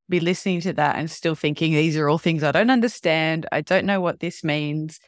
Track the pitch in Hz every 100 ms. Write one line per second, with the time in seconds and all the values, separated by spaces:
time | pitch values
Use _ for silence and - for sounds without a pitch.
0 | - 180 170 185 - 180 175 151 147 -
1 | 156 - 170 156 151 151 160 156 160 156
2 | 147 160 - 165 147 147 226 262 233 -
3 | 175 160 160 160 - 139 151 185 196 196
4 | 175 - 165 - 160 151 147 151 156 -